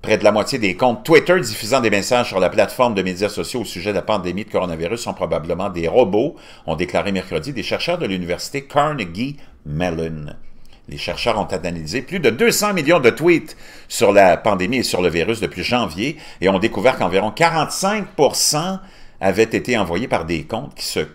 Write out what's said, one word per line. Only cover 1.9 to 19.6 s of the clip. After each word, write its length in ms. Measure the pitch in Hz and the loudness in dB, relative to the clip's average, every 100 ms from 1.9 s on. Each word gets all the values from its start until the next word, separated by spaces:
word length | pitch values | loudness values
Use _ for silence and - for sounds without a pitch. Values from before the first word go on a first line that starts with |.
messages 380 | 101 95 123 117 | 0 2 0 2
sur 100 | 98 | 2
la 120 | 90 | 2
plateforme 440 | 98 98 - 123 | 4 0 2 0
de 80 | 101 | 2
médias 260 | 92 90 101 | -2 -2 -4
sociaux 340 | - 82 127 | -4 -6 -6
au 20 | |
sujet 260 | 101 92 92 | -6 -6 -2
de 60 | 95 | -2
la 60 | |
pandémie 420 | 87 107 90 90 | 0 -2 -2 -6
de 60 | 107 | -4
coronavirus 500 | 98 90 80 85 117 | -4 -2 -4 -4 -4
sont 120 | - | -6
probablement 580 | 92 85 82 78 85 98 | -6 -2 -2 -2 -4 -4
des 180 | 87 82 | -2 2
robots, 480 | 101 113 101 139 - - - - | 4 4 2 0 -6 -20 -14 -6
ont 100 | 80 | -4
déclaré 340 | 90 92 87 | -2 0 0
mercredi 420 | 95 - 82 78 | -4 -4 -6 -4
des 120 | 127 | -8
chercheurs 340 | 90 107 - 175 | -4 -4 -2 -2
de 80 | 131 | -2
l'université 580 | 95 87 85 - 139 | -4 -4 -6 -6 -8
Carnegie 720 | 139 143 147 147 92 82 135 143 - - 78 | -2 0 0 0 -6 -6 -6 -8 -16 -18 -8
Mellon. 680 | 76 90 82 82 78 73 - - - - - - | -2 -2 -2 -4 -6 -10 -12 -14 -16 -18 -20 -16
Les 100 | - | -10
chercheurs 380 | - 87 120 110 | -8 -4 -2 0
ont 160 | 85 | -2
analysé 480 | 92 85 85 78 110 | -4 -4 -6 -6 -6
plus 200 | - 185 | -4 0
de 100 | 131 | 0
deux 220 | 113 233 | 4 2
cents 200 | - 208 | 2 0
millions 260 | 233 254 175 | 0 2 6
de 100 | 123 | 6
tweets 460 | 110 160 165 - - - - - | 4 4 4 2 -16 -20 -20 -12
sur 240 | - 107 | 2 6
la 240 | 101 95 82 | 8 8 6
pandémie 420 | - 98 92 131 | 2 0 0 0
et 40 | |
sur 180 | 104 92 | 0 2
le 60 | 90 | 2
virus 320 | 82 82 113 | 2 0 -2
depuis 240 | 85 90 | -4 -6
janvier 520 | 85 123 107 80 143 160 - - | -2 0 -2 -2 -4 -6 -14 -2
et 80 | 92 | 0
ont 120 | 95 | 2
découvert 360 | 107 - 104 - | 0 2 0 2
qu'environ 360 | 95 92 107 | 0 2 0
quarante-cinq 720 | - 165 165 127 - 190 214 190 | 0 0 2 -2 -2 -2 -2 -6
pour 220 | - 139 - | 2 2 4
cent 420 | - 147 175 190 - - - - | 0 0 -2 -6 -10 -20 -20 -4
avaient 220 | 95 95 | 0 2
été 340 | 110 104 | 2 2